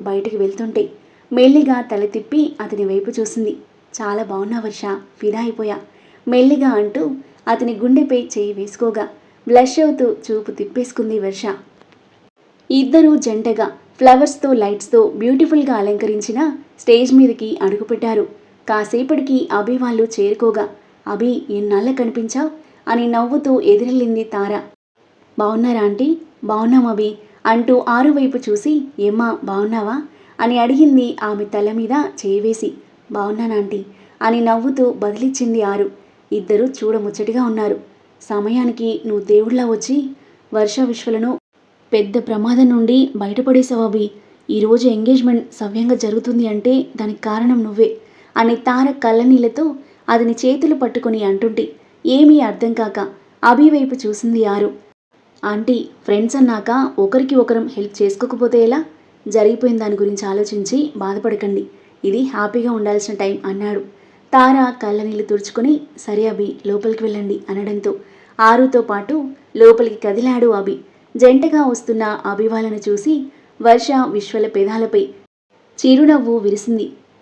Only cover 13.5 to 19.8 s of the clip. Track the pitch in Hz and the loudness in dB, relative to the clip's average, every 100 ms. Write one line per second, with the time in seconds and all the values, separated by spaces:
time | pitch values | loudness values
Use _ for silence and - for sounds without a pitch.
13.5 | 220 - - _ - 254 254 285 - 277 | -2 -4 -8 _ 2 6 6 4 0 0
14.5 | 247 202 202 - 233 214 208 233 269 311 | 2 0 -4 2 4 4 2 0 2 4
15.5 | 311 269 226 202 208 214 208 208 226 311 | 2 2 0 0 -2 -2 -4 -4 -2 -2
16.5 | 262 - - - 233 254 262 254 226 220 | -4 -12 -4 4 4 6 6 6 4 -6
17.5 | - 196 208 214 220 226 214 - - _ | -4 -2 -2 -4 -4 -2 -2 -2 -8 _
18.5 | _ - 214 208 240 262 302 269 262 - | _ -4 -4 -2 -2 0 -2 0 0 0
19.5 | 202 208 254 | -2 -2 -2